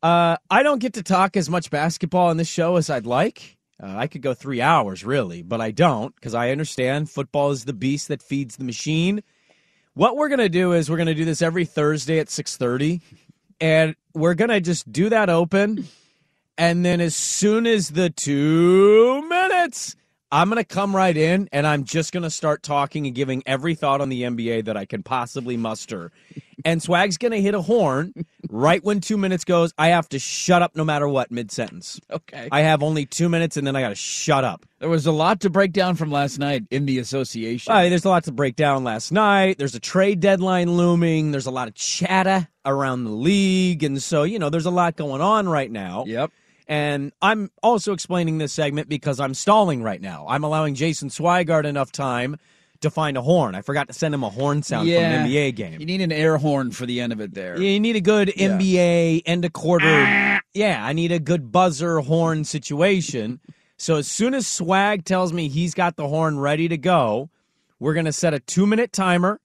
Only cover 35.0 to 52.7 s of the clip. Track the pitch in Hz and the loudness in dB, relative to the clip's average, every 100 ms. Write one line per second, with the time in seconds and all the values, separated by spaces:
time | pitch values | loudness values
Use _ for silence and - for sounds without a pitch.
35 | 147 156 165 214 202 180 196 175 180 170 | 2 2 2 2 0 2 2 2 0 0
36 | 160 143 143 139 143 139 107 135 143 127 | -2 0 -2 -2 -2 -2 -2 -4 0 -2
37 | 117 135 127 113 113 120 - 220 180 175 | -2 -4 -4 -6 -6 -6 2 4 4 2
38 | 190 180 160 123 139 117 151 135 127 110 | 2 2 0 -2 -4 0 0 2 -2 -6
39 | - 175 214 202 190 190 139 120 - 185 | -2 2 4 4 2 0 -4 -6 -4 2
40 | 196 202 190 196 185 185 175 175 175 170 | 2 4 2 2 2 0 2 2 4 4
41 | 170 160 156 143 131 127 120 - - - | 2 2 0 -2 -4 -6 -8 -8 -6 -4
42 | 170 190 190 190 170 _ - 139 135 127 | 0 2 2 0 -2 _ -4 -2 -2 -2
43 | 120 107 143 202 190 185 185 170 151 139 | -4 -2 0 2 2 2 0 0 -2 -4
44 | - 160 156 220 151 165 165 180 170 160 | -2 0 0 -2 -4 -2 -2 0 0 -2
45 | 147 135 180 220 196 156 131 110 95 92 | -6 -2 0 2 2 0 -2 -6 -8 -8
46 | 110 113 156 _ _ _ _ 151 147 143 | -6 -4 -6 _ _ _ _ -4 -2 -4
47 | 139 _ 196 220 196 _ 220 233 208 190 | -6 _ 0 0 -4 _ 0 0 -2 -6
48 | - 180 165 160 151 - 151 143 - 147 | -4 -2 -2 -2 -4 -4 -4 -4 -6 -6
49 | 151 131 135 131 - 214 196 135 110 98 | -4 -4 -4 -4 4 4 4 0 -4 -6
50 | 95 82 76 131 151 156 156 135 160 151 | -10 -12 -4 -2 0 0 -2 -2 -4 -4
51 | 139 - 160 180 170 160 147 143 135 - | -8 -4 0 2 2 0 0 -4 -4 -4
52 | 139 120 123 151 _ _ _ | -4 -2 -4 -8 _ _ _